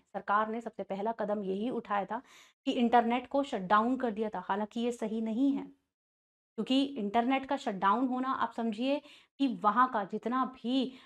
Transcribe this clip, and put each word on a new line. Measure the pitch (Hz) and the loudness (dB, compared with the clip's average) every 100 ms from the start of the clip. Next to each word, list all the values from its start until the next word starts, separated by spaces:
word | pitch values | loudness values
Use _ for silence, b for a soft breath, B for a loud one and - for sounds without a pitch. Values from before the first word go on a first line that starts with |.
| _ | _
सरकार | 196 - 208 220 | -10 0 2 2
ने | 226 | -4
सबसे | 226 - | -8 -10
पहला | 190 190 214 | -8 -4 -4
कदम | 226 208 208 | -2 -2 -2
यही | 190 196 240 | -2 -2 -2
उठाया | 233 214 202 190 | -4 -2 -2 -2
था | 226 B B B B 277 | -6 B B B B -4
कि | |
इंटरनेट | 262 240 240 226 247 254 | 2 4 6 4 0 0
को | 285 | -2
शट | 277 214 | -2 -4
डाउन | 185 214 240 254 | 4 4 4 0
कर | 247 | -2
दिया | 208 214 | -2 -4
था। | 185 | -6
हालांकि | 180 196 214 233 | -4 -2 -2 -2
ये | 240 | -4
सही | 240 220 220 | -2 -4 -4
नहीं | 220 220 277 | -2 2 2
है, | - - - _ _ _ _ _ _ _ - | 2 -6 -16 _ _ _ _ _ _ _ -8
क्योंकि | 202 262 | 0 2
इंटरनेट | 277 262 202 233 240 269 269 | 0 -2 0 2 2 0 0
का | 277 | -4
शट | 240 | -2
डाउन | 190 196 220 262 | 2 2 4 2
होना, | 254 262 | -2 -2
आप | - 233 | -2 -4
समझिए | - 226 208 262 285 B B B - | -4 -4 -2 -2 -2 B B B -2
कि | 277 | -2
वहाँ | 185 208 214 247 | 2 2 4 4
का | 226 | 2
जितना | 190 214 226 254 254 | -2 -4 -2 0 -2
भी, | - 233 262 254 B | -4 -2 0 0 B